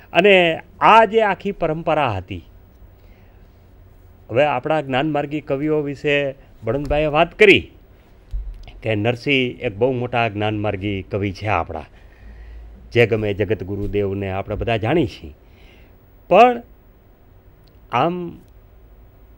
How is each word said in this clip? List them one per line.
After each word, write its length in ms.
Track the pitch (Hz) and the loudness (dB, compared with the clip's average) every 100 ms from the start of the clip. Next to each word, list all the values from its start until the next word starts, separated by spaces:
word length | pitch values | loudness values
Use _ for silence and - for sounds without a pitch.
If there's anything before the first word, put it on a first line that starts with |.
| - | -2
અને 480 | 170 196 190 170 160 - - | 2 4 4 4 -2 -8 0
આ 240 | 151 214 | 6 6
જે 180 | 226 220 | 6 2
આખી 300 | 208 185 202 | 0 -2 -6
પરંપરા 560 | 196 165 156 165 156 135 | -4 -4 -2 -2 0 0
હતી, 360 | 98 92 90 - - - - - - - - - - - - - - - - - - - | -2 -8 -12 -14 -20 -20 -20 -20 -20 -20 -20 -20 -20 -20 -20 -20 -20 -20 -20 -20 -20 -4
હવે 140 | 113 | 0
આપણા 360 | 147 127 151 156 | 2 0 -2 -2
જ્ઞાનમાર્ગી 600 | 135 127 156 147 147 151 | 0 0 0 -2 -4 -6
કવિઓ 400 | - 135 151 151 | -4 -4 0 -2
વિશે 540 | 143 139 151 143 139 131 - - | -2 -4 0 0 -2 -6 -18 -10
બળવંતભાઈએ 420 | 110 135 143 147 151 | -4 -4 -2 0 0
વાત 320 | 151 170 - | 2 0 6
કરી 320 | 208 135 - - - - _ - - - - - - - | 6 6 2 -12 -20 -20 _ -20 -12 -10 -10 -14 -18 -8
કે 120 | 113 | -4
નરસિંહ 640 | 110 110 120 - 135 123 - | 0 0 -2 0 2 0 -4
એક 160 | 123 98 | -8 0
બહુ 160 | 123 | 0
મોટા 360 | 127 123 120 117 | 0 -2 -2 -2
જ્ઞાનમાર્ગી 720 | 101 107 107 104 101 101 98 | -2 -2 -2 -2 -4 -4 -6
કવિ 300 | 92 107 101 | -6 -4 -4
છે 140 | 92 104 | -4 -4
આપણા, 380 | 92 80 80 71 - - - - - - - - - - | -4 -4 -8 -14 -20 -20 -20 -20 -20 -18 -18 -20 -20 -4
જે 140 | 117 113 | 2 2
ગમે 280 | 113 107 | 2 -2
જગત 300 | 98 98 104 | -2 -2 -2
ગુરુદેવને 640 | 92 98 101 101 101 98 98 | -4 -6 -4 -2 -2 -4 -6
આપણે 260 | 95 - 104 | -6 -6 -6
બધા 200 | 104 113 | -4 -2
જાણીએ 300 | 110 165 117 | 0 0 0
છીએ. 280 | - 76 - - - - - - - - - - | -6 -18 -20 -20 -20 -20 -20 -20 -20 -20 -20 2
પણ 340 | 185 247 240 - - - - - _ - - - - - - - | 6 6 4 -8 -20 -20 -20 -20 _ -20 -20 -20 -20 -20 -20 -6
આમ 460 | 117 156 180 170 - - - - - - - - - - | -2 -2 -2 -8 -14 -20 -20 -20 -20 -20 -20 -20 -20 -20